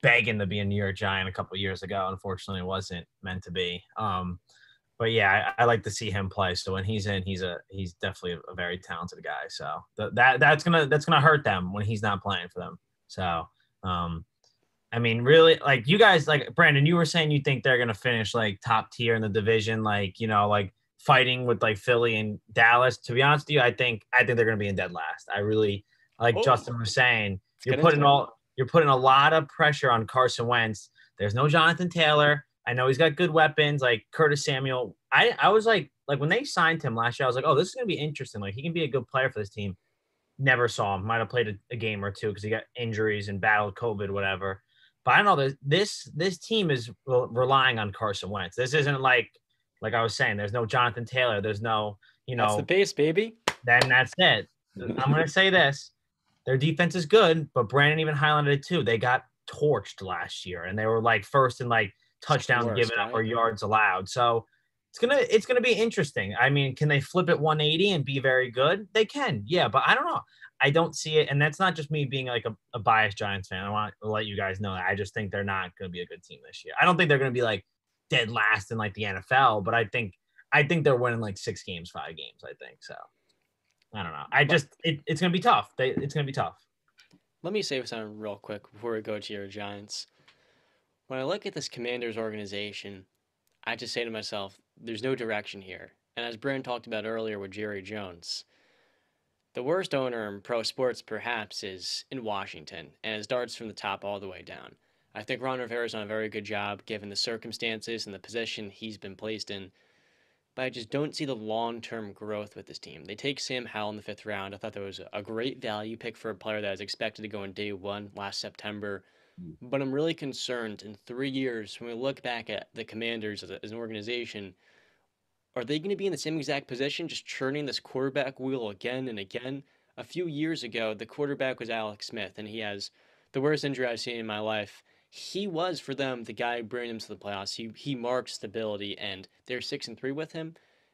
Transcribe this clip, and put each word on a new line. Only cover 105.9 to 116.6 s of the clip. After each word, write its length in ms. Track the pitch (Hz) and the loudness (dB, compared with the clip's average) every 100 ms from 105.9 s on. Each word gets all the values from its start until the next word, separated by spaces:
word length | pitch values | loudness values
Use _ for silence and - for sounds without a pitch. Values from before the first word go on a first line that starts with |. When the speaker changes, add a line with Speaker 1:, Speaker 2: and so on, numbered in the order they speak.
Speaker 2:
done 100 | 110 | -6
a 20 | 104 | -6
very 240 | 110 110 | -6 -6
good 160 | 107 101 | -8 -8
job 400 | 104 101 101 - | -6 -6 -8 -10
given 240 | 107 104 | -12 -10
the 60 | 101 | -6
circumstances 920 | - 113 117 107 117 110 110 113 107 | -6 -6 -10 -8 -6 -6 -8 -10 -10
and 80 | |
the 60 | 95 | -14
position 500 | - 113 113 - 104 | -10 -8 -8 -8 -12
he's 300 | - 110 104 | -14 -14 -14
been 160 | 101 92 | -16 -12
placed 340 | 107 110 - | -10 -10 -10
in, 220 | 101 92 _ _ _ _ _ _ _ _ - | -12 -14 _ _ _ _ _ _ _ _ -8
but 100 | 131 | -8
I 40 | |
just 220 | 127 110 | -8 -8
don't 240 | 139 151 - | -6 -4 -6
see 100 | 147 | -6
the 100 | 120 | -6
long-term 800 | 107 110 117 117 113 117 104 | -4 -4 -4 -6 -10 -12 -12
growth 420 | 98 107 104 104 - | -12 -10 -8 -8 -14
with 120 | - | -18
this 120 | - | -16
team. 240 | - 80 | -18 -18
They 120 | 73 107 | -16 -8
take 240 | 139 139 | -6 -6
Sam 260 | - 127 117 | -6 -8 -8
Howell 240 | 107 104 | -8 -8
in 60 | 107 | -8
the 80 | |
fifth 220 | 104 104 107 | -12 -12 -8
round. 260 | 101 98 | -8 -8
I 60 | 101 | -10
thought 140 | 113 | -12
that 100 | 104 | -10
was 180 | 98 95 - | -12 -12 -12
a 120 | 104 | -12
great 360 | 101 113 127 131 | -8 -6 -6 -6
value 380 | 120 107 107 113 | -8 -8 -8 -10
pick 180 | 117 120 | -12 -12
for 140 | 113 | -10
a 60 | 98 | -10
player 260 | 110 107 | -6 -4